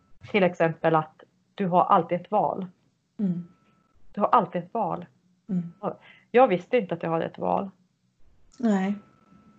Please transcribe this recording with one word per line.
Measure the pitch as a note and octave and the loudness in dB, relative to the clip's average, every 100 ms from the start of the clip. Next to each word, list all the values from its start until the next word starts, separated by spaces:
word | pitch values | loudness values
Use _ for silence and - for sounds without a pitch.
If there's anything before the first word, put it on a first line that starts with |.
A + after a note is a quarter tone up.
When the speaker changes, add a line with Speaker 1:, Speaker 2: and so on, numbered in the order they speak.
| _ - - | _ -20 -4
Speaker 1:
Till | G#3+ | 2
exempel | F#3 F3+ E3 D#3 E3 D#3+ | 2 2 -2 0 0 2
att | D#3 - - _ _ - | 0 -10 -20 _ _ -6
du | F#3+ | 0
har | F3 | 2
alltid | - F3 E3 F3 | 4 2 2 -4
ett | F3 | -2
val. | G#3 D#3 - F#3 _ _ _ _ - | -2 -2 -4 -10 _ _ _ _ -6
Speaker 2:
Mm. | G3 E3+ F3 _ _ _ _ - - | -4 -4 -8 _ _ _ _ -20 -14
Speaker 1:
Du | - | -4
har | G#3 | 2
alltid | A#3+ F#3+ F3+ | 2 2 -4
ett | E3+ | -6
val. | A#3 F#3 E3+ F3 _ _ _ - | -4 -4 -6 -10 _ _ _ -6
Speaker 2:
Mm. | F3+ E3+ - | -6 -6 -8
Speaker 1:
Och | G3+ - - - _ | -10 -10 -16 -20 _
jag | A#3 B3+ | 4 6
visste | F3+ - B3+ | 4 0 -2
inte | F#3 | -2
att | E3 | -6
jag | E3+ | -4
hade | E3 F3 | -4 -4
ett | - | -6
val. | F3 - G3 - _ _ _ _ - _ - - | -4 -2 -4 -12 _ _ _ _ -20 _ -20 -4
Speaker 2:
Nej. | A#3 G3 F#3+ G3+ - _ _ - _ | 0 0 0 -4 -10 _ _ -20 _